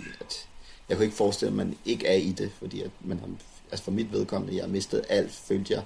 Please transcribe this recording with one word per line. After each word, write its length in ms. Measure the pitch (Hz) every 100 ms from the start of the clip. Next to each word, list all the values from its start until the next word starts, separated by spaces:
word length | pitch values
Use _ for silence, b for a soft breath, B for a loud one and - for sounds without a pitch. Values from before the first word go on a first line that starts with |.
| - -
at 280 | - - - B B B -
jeg 80 | 92
kunne 80 | 107
ikke 120 | -
forestille, 320 | 101 98 101
at 60 | 101
man 220 | 92 - -
ikke 220 | 113 -
er 60 |
i 180 | 95 85
det, 200 | 92 101
fordi 300 | - - 101
at 100 | 95 -
man 180 | - 90
har, 80 | 95 - - - -
altså 120 | 98
for 80 | -
mit 200 | 101 110
vedkommende, 440 | 104 101 98 98 92
jeg 80 |
har 60 | 90
mistet 360 | 95 - 110 -
alt, 220 | 101 -
følte 420 | - - - 98
jeg, 100 | -